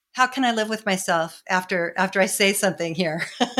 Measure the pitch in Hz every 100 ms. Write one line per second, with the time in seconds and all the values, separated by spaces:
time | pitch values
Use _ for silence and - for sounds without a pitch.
0 | _ - 247 269 247 226 214 214 208 185
1 | - 170 160 - - 185 185 185 170 -
2 | 190 196 190 - 196 202 190 160 170 165
3 | 170 165 - - 254 -